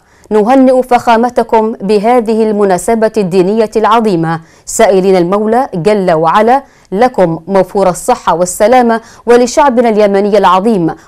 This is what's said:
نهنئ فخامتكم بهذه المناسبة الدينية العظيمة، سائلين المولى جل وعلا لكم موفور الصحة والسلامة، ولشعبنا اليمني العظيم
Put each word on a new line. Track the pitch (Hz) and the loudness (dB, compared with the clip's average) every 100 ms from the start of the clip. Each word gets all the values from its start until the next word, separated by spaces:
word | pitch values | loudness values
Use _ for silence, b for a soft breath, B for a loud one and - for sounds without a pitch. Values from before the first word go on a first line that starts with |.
| b b b | b b b
نهنئ | 214 208 269 262 254 | -2 2 2 4 2
فخامتكم | 254 240 247 226 240 240 233 226 220 233 | 0 0 2 0 0 -2 0 0 -2 -6
بهذه | 196 208 220 247 220 220 220 | -2 0 2 0 0 -2 0
المناسبة | 208 202 175 - 226 220 220 | 0 0 0 -2 -2 0 -2
الدينية | 185 185 180 220 208 220 | -2 0 0 0 -2 0
العظيمة، | 208 233 220 170 165 165 b b b | 0 0 0 -2 -4 -6 b b b
سائلين | - 202 190 190 185 | -4 0 0 2 0
المولى | 170 202 214 233 277 180 | 0 -2 -2 -2 -4 -4
جل | 160 214 185 | -2 -2 0
وعلا | 160 160 202 220 269 277 b b | 0 0 2 2 0 -4 b b
لكم | 190 247 240 175 160 - | -2 0 0 -2 -2 -2
موفور | 190 185 202 190 | -2 0 0 -2
الصحة | 170 - 240 - 170 | -2 -4 -4 -2 -2
والسلامة، | 180 - 214 254 240 226 B B 226 | -2 -2 2 2 2 -2 B B 2
ولشعبنا | 240 247 320 285 233 240 | 2 2 0 0 2 0
اليمني | 214 208 196 208 208 | 2 2 0 0 2
العظيم | 190 185 220 202 160 - | 2 2 0 -2 -2 -6